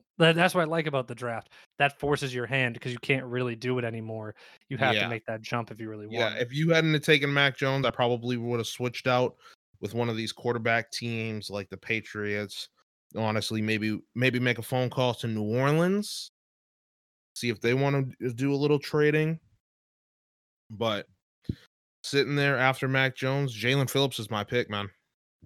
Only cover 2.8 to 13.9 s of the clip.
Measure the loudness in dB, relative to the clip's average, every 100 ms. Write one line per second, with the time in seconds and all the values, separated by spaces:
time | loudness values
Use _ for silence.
2.8 | -8 -6 0 0 0 -4 -2 -4 -2 -2
3.8 | -2 -6 -8 -8 -10 -14 -20 -20 -8 0
4.8 | 2 2 0 -4 -6 -8 -4 -4 -4 -10
5.8 | -10 -10 -8 -2 0 0 -4 0 2 4
6.8 | 4 2 4 4 4 4 2 2 0 2
7.8 | 2 2 2 2 0 -2 0 -2 -2 -4
8.8 | -4 -2 2 2 2 -2 -20 _ _ -10
9.8 | -6 -2 0 -2 -6 -4 -2 0 2 2
10.8 | 0 -8 -6 -4 -4 -6 -6 -8 -8 -10
11.8 | -4 -4 -4 -6 -4 -2 -4 -10 -16 _
12.8 | _ _ _ -4 -2 -2 -2 -2 0 0
13.8 | 0